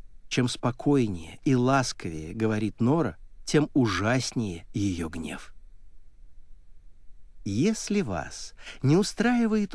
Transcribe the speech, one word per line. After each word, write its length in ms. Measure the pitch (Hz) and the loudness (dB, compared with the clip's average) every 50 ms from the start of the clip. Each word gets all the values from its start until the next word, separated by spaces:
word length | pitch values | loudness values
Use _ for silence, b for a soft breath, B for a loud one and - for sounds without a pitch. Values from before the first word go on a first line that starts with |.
| - - - - - | -18 -18 -18 -16 -12
Чем 220 | - - 135 123 120 | -4 0 0 0 0
спокойнее 880 | - - - 123 - - - 143 143 139 117 104 92 85 80 - - - - | 0 -2 -2 -2 -2 0 2 4 4 4 4 2 -2 -6 -8 -12 -10 -2 2
и 100 | 156 131 | 4 4
ласковее 800 | 123 123 127 139 135 131 - - - - 87 80 78 78 80 - | 4 6 4 4 4 2 0 -4 -6 -8 -8 -8 -8 -8 -8 -2
говорит 480 | 110 110 110 110 107 110 104 - - | 0 2 2 2 2 0 -2 0 2
Нора, 340 | 113 123 151 170 143 - - - - - - - - | 4 4 4 4 2 0 -4 -8 -14 -16 -16 -14 -2
тем 240 | - - 151 151 - - | 2 4 4 4 4 4
ужаснее 920 | 147 123 107 98 92 101 110 127 135 - - - 131 110 95 85 85 - - - | 4 4 4 4 2 2 2 2 2 0 -2 -4 -4 -4 -4 -4 -8 -10 -6 -2
ее 340 | 107 101 98 87 82 82 | 0 0 0 0 -2 -4
гнев. 460 | 80 80 82 80 76 76 - - - - - - - - - - - - - - - - - - - - - - - - - - - - - - - - - - - - - - - - - - | -4 -6 -6 -8 -8 -8 -10 -12 -14 -16 -16 -16 -18 -18 -18 -16 -16 -16 -16 -16 -18 -18 -18 -18 -16 -16 -16 -16 -16 -16 -16 -16 -18 -18 -18 -18 -18 -18 -16 -16 -14 -14 -14 -16 -16 -14 -10 -6
«Если 560 | 98 98 113 160 220 220 - - - 202 208 | -2 0 2 2 2 2 0 -2 -2 0 0
вас 520 | 170 110 92 78 64 - - - - - - B B B B B | 0 0 -2 -4 -4 -6 -10 -12 -14 -14 -14 B B B B B
не 160 | B 135 156 | B 4 6
устраивает 760 | 190 208 - - - 208 240 247 240 233 214 214 214 202 - | 6 4 2 0 0 2 4 4 4 4 4 2 2 0 0